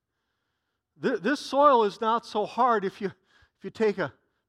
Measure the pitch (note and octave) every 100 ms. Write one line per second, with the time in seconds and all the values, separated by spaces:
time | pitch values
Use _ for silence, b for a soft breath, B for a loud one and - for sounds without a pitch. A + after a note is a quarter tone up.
0 | _ _ _ _ _ _ _ _ _ _
1 | D#3 B3+ F3+ D4 - C4+ C#4+ B3+ G#3+ -
2 | A3+ A3+ - A3 G3 - B3 A3+ F#3+ -
3 | G3 - _ _ _ _ G3 - A3 G3+
4 | D3+ - _ _